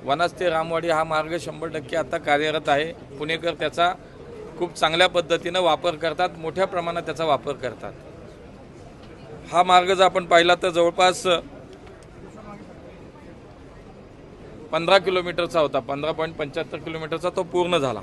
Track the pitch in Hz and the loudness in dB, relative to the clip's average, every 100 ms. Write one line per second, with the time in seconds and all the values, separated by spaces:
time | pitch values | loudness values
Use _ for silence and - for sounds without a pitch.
0 | 127 170 175 - 180 160 165 165 170 156 | 0 0 0 0 0 0 0 -2 2 0
1 | 160 156 156 165 151 156 160 156 135 165 | 2 0 0 -4 -6 -8 -6 -6 -4 -4
2 | 147 165 151 147 156 156 151 143 160 170 | -2 -4 2 2 2 0 2 2 2 -6
3 | - 139 151 165 170 156 151 165 175 185 | -14 -10 -4 -2 -2 -2 -4 2 0 0
4 | - - - - - - 175 - 160 165 | -14 -18 -18 -16 -14 -6 -6 0 0 4
5 | 180 175 160 165 170 185 175 151 175 151 | 4 4 0 -2 0 0 2 2 0 -2
6 | 160 151 180 165 160 151 190 190 170 170 | -4 0 -2 -2 -8 -2 0 0 -2 -4
7 | 160 147 165 135 143 127 127 107 104 - | -6 -4 0 0 0 -6 -8 -8 -14 -14
8 | - - - - - - - - - - | -18 -18 -20 -20 -20 -20 -20 -20 -20 -20
9 | - - - - - 165 180 180 180 185 | -20 -20 -18 -16 -2 2 8 6 6 4
10 | 185 185 175 170 170 175 185 170 170 175 | 4 4 4 6 6 4 2 4 2 6
11 | 185 180 185 165 - - - - - - | 4 4 2 0 0 -18 -18 -20 -20 -20
12 | - - - - 214 202 185 180 175 185 | -20 -20 -18 -18 -18 -18 -18 -18 -20 -20
13 | - - - - - - 135 - - - | -20 -20 -20 -20 -20 -20 -20 -20 -20 -20
14 | - - - - - - - 160 170 196 | -20 -20 -20 -20 -20 -18 -6 -4 4 4
15 | 190 185 175 170 170 165 143 135 123 139 | 4 0 -2 -4 0 2 2 0 -4 -4
16 | 156 156 160 160 147 160 151 165 147 160 | -4 -2 -6 -4 -6 -6 -6 -8 -8 -8
17 | 156 160 175 180 175 180 175 175 135 104 | -6 -4 -4 -4 -2 0 2 2 2 -2